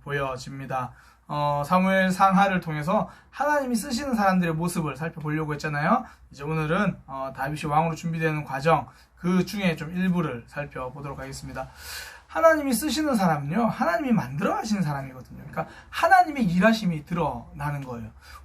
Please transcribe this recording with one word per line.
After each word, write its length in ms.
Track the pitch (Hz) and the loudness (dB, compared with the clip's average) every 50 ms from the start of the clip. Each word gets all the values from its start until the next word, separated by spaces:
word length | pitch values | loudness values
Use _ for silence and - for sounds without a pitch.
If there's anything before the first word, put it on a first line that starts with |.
보여집니다. 920 | - 147 139 139 139 131 131 123 - 143 139 135 135 123 135 127 127 123 - - - - - _ _ | -8 -6 -4 -2 -2 -4 -4 -6 -10 -10 -10 -10 -8 -6 -4 -4 -6 -6 -10 -16 -20 -20 -20 _ _
어, 360 | - 147 147 147 147 143 143 143 | -6 -4 -2 0 0 0 0 0
사무엘 460 | - 180 185 185 190 190 190 185 185 | 2 4 4 4 4 4 4 4 4
상하를 500 | 180 - 196 190 185 190 202 196 185 180 | 4 4 4 6 6 6 4 4 2 0
통해서 480 | - 165 151 151 147 175 202 214 - - - - - _ | -2 -4 -6 -4 -2 0 0 0 0 -2 -8 -20 -20 _
하나님이 440 | - - 277 294 294 285 269 247 240 | -6 -2 0 2 2 0 0 0 -2
쓰시는 400 | 214 185 285 233 254 294 277 240 | -2 -2 -2 -4 -4 -2 -2 0
사람들의 380 | 220 202 190 185 185 175 165 156 | 2 2 4 4 4 2 2 0
모습을 400 | 156 170 175 - 180 156 147 135 | 0 -2 -2 -2 -2 -2 -4 -4
살펴보려고 580 | 127 165 165 - 156 147 151 151 156 160 147 151 | -6 -8 -8 -8 -6 -6 -4 -4 -2 -2 -4 -6
했잖아요. 520 | 147 - 151 147 143 151 185 226 247 - - - - - - | -6 -4 -4 -4 0 2 2 2 2 0 -4 -16 -20 -20 -20
이제 120 | - 131 139 | -14 -10 -6
오늘은, 540 | 151 160 160 156 151 165 196 208 180 - - - | -4 -2 -2 0 0 0 0 0 0 -2 -6 -10
어, 280 | - - 135 135 135 131 | -12 -10 -8 -8 -8 -6
다윗이 300 | - 151 156 151 151 - 151 | -6 -6 -4 -4 -4 -2 0
왕으로 260 | 147 151 170 165 160 | 2 2 2 2 0
준비되는 500 | 156 - 170 160 165 165 160 156 151 143 | -4 -6 -6 -2 0 0 0 0 -2 -4
과정, 420 | 131 135 135 135 165 156 - - - - - - _ _ | -6 -4 -2 2 2 2 2 2 -4 -14 -20 -20 _ _
그 280 | - - 175 185 185 180 | -4 0 2 2 2 2
중에 300 | - - 202 190 175 160 | 0 -2 -2 0 0 0
좀 160 | - 156 151 | -2 -6 -6
일부를 540 | 175 180 185 185 175 175 160 139 123 117 117 | -4 -2 0 2 2 2 0 -2 -4 -6 -10
살펴보도록 720 | - - 147 147 143 - 139 127 127 127 - 147 143 135 135 | -12 -10 -10 -8 -8 -8 -8 -8 -8 -10 -10 -12 -10 -10 -10
하겠습니다. 480 | 131 135 135 - 143 135 123 131 131 131 - - - - - - - - - - - | -12 -12 -12 -12 -12 -12 -10 -10 -12 -12 -14 -18 -16 -14 -12 -12 -14 -14 -16 -20 -14
하나님이 460 | - - 320 320 330 320 302 277 277 240 | -8 2 6 6 8 8 6 2 0 0
쓰시는 420 | - 302 302 233 311 311 294 254 | 0 0 -2 -2 0 0 2 2
사람은요, 520 | 214 190 170 156 143 139 143 170 220 240 | 4 4 4 2 2 -2 -2 0 0 0
하나님이 440 | 214 - - 254 320 339 339 302 254 | 0 0 0 0 0 0 0 2 2
만들어 440 | 226 170 123 127 135 147 202 277 403 | 2 2 0 -2 -4 -2 0 0 0
가시는 260 | 427 381 220 208 190 | -2 -2 -2 0 0
사람이거든요. 560 | 170 147 143 139 135 135 131 131 127 - - - - | 0 0 -2 -4 -6 -10 -14 -16 -18 -18 -16 -16 -16
그러니까 200 | - - - 160 - - - - - | -10 -8 -8 -8 -8 -10 -20 -18 -12
하나님의 540 | - - - 339 392 359 359 320 285 277 226 | -4 0 4 6 8 6 6 4 2 0 2
일하심이 640 | 175 170 180 196 220 226 220 190 180 165 151 143 | 2 4 6 6 6 4 4 0 -2 -2 -2 -4
드러나는 800 | - 170 170 160 139 123 117 117 - - 151 147 147 143 139 139 | -4 -2 -2 0 -2 -2 -6 -10 -12 -10 -8 -6 -6 -6 -6 -8
거예요. 240 | 127 120 117 113 107 - - - - - - - | -8 -10 -10 -12 -14 -16 -18 -20 -20 -20 -12 -4